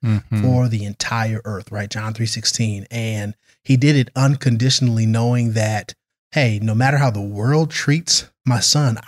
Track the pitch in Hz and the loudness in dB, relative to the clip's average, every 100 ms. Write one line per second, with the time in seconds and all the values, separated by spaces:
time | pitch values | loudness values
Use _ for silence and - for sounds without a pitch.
0 | 113 107 - 107 127 123 123 110 104 101 | 0 0 0 0 2 2 2 0 -4 -8
1 | - 117 113 110 107 98 - 101 101 110 | -6 -2 -2 -4 -6 -10 -8 -8 -6 -6
2 | 110 107 113 113 - - 113 101 101 120 | -6 -4 -4 -2 -4 -2 -2 -4 -8 -8
3 | 113 107 104 - _ _ - 131 143 143 | -6 -4 -6 -10 _ _ 0 2 4 4
4 | 123 131 135 143 131 113 131 - 123 113 | 2 2 2 2 0 2 2 2 2 2
5 | 110 113 120 123 117 110 107 107 - - | 2 2 2 2 0 0 -2 -2 -6 -18
6 | _ _ _ 156 123 104 110 107 131 143 | _ _ _ 0 0 2 0 2 2 2
7 | 139 104 101 101 120 151 156 - - 156 | 2 0 -6 -4 0 2 2 -2 0 0
8 | - - - _ 131 120 - 147 139 113 | 0 -2 -2 _ -2 0 2 2 2 -2